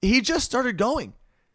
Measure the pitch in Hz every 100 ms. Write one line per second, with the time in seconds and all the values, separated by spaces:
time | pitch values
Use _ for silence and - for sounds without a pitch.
0 | 190 254 214 320 - 240 254 175 208 302
1 | 107 - _ _ _